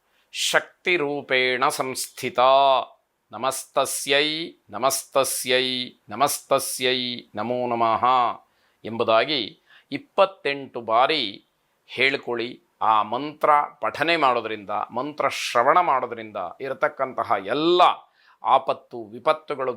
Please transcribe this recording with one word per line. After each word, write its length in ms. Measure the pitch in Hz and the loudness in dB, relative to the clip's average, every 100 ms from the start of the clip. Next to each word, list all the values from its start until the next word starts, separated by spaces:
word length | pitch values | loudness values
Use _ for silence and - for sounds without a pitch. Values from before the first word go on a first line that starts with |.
| _ _ _ | _ _ _
ಶಕ್ತಿರೂಪೇಣ 1300 | - - 156 - _ 185 175 143 143 139 131 127 123 143 | -6 0 0 0 _ -2 0 0 -4 -2 0 2 2 0
ಸಂಸ್ಥಿತಾ, 840 | 147 131 120 - - 127 - 131 135 139 127 - _ _ _ _ | 0 -4 -6 -10 -8 -4 2 6 6 6 2 0 _ _ _ _
ನಮಸ್ತಸ್ಯೈ, 960 | 110 131 - - 147 131 - 139 139 151 160 175 - _ | -6 -4 -4 -4 -2 -2 -2 0 0 0 -4 -10 -14 _
ನಮಸ್ತಸ್ಯೈ, 1000 | 104 135 - - 139 131 - 127 127 127 127 123 - - | -2 -2 -2 -2 -2 0 -2 0 0 0 -4 -6 -12 -10
ನಮಸ್ತಸ್ಯೈ 920 | 107 139 - - 139 - - 127 127 123 120 - 104 | -2 -2 -2 -2 -2 -2 -4 -2 -2 -4 -8 -10 -8
ನಮೋ 240 | 113 123 123 | -4 -4 -2
ನಮಃ 380 | 117 113 107 123 127 117 - _ _ _ _ | 0 0 2 2 2 2 -4 _ _ _ _
ಎಂಬುದಾಗಿ 580 | 104 113 113 113 135 143 101 - _ - - | -8 -2 2 4 2 -2 -6 -12 _ -20 -12
ಇಪ್ಪತ್ತೆಂಟು 880 | 139 - - 190 - 143 139 131 123 | -12 -4 0 0 0 -6 -6 -8 -8
ಬಾರಿ 420 | 113 113 135 156 104 - _ _ _ _ - | 0 2 4 2 -4 -8 _ _ _ _ -10
ಹೇಳ್ಕೊಳ್ಳಿ. 600 | - 131 139 123 117 123 - _ - | 0 0 0 -4 -6 -6 -10 _ -2
ಆ 140 | 104 110 107 | 2 2 2
ಮಂತ್ರ 360 | 120 151 147 151 147 - - | -4 -6 -2 2 2 2 -4
ಪಠನೆ 360 | 110 131 156 165 | -6 -2 0 2
ಮಾಡೋದ್ರಿಂದ, 560 | 135 120 107 107 101 104 - | 2 2 -2 -8 -6 -6 -6
ಮಂತ್ರ 340 | 117 143 147 135 - | -6 -6 -2 -4 -2
ಶ್ರವಣ 400 | - 123 131 175 | -2 2 4 4
ಮಾಡೋದ್ರಿಂದ 540 | 170 131 120 110 110 104 87 - | 4 0 -2 -8 -10 -8 -8 -8
ಇರತಕ್ಕಂತಹ 680 | 131 139 147 - 131 123 113 104 95 | -10 -4 -4 -2 -6 -4 -2 -2 -2
ಎಲ್ಲ 340 | 139 165 180 160 - - _ _ _ | -2 2 4 4 2 -8 _ _ _
ಆಪತ್ತು 540 | 110 135 147 127 _ 120 107 | 0 2 0 -6 _ -16 -14
ವಿಪತ್ತುಗಳು 640 | 117 151 156 - 135 131 | -6 -2 -2 -4 -6 -6